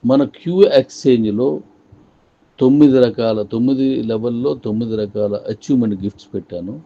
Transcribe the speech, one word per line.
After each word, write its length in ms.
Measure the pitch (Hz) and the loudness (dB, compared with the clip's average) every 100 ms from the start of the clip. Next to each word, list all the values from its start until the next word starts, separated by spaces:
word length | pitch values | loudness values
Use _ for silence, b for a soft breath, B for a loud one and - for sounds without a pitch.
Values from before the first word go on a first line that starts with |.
మన 180 | 113 135 139 - | 2 0 0 -4
క్యూ 200 | 165 180 196 139 | -6 2 4 4
ఎక్స్చేంజ్లో 720 | 135 - 143 123 107 101 131 151 - _ _ - _ _ _ _ _ _ | 0 -2 2 2 2 -2 -4 -4 -12 _ _ -20 _ _ _ _ _ _
తొమ్మిది 380 | 127 143 147 131 | 2 6 6 6
రకాల, 380 | 123 113 113 110 | 2 2 -2 -2
తొమ్మిది 440 | 101 113 123 135 135 127 | -4 -2 -2 0 -2 -2
లెవెల్లో 480 | 113 110 117 117 135 143 | -4 -4 -4 -4 -4 -4
తొమ్మిది 300 | 113 107 117 110 | -6 -6 -4 -6
రకాల 380 | 104 101 104 101 - | -6 -4 -4 -4 -8
అచీవ్‌మెంట్ 480 | 110 - 135 113 98 | -12 -2 0 0 -4
గిఫ్ట్స్ 280 | 98 - - | -8 -10 -12
పెట్టాను. 440 | 98 85 87 87 139 | -12 -10 -12 -12 -14